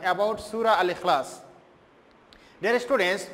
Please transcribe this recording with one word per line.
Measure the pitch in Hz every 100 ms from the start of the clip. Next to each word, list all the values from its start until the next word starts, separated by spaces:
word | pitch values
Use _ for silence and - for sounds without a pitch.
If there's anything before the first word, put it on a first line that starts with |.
about | 185 180 208 214
Surah | - 220 226 196
Al-Ikhlas. | 180 175 185 147 127 - - - - - _ _ _ _ _ - - -
Dear | 208 240
students, | - 262 180 196 -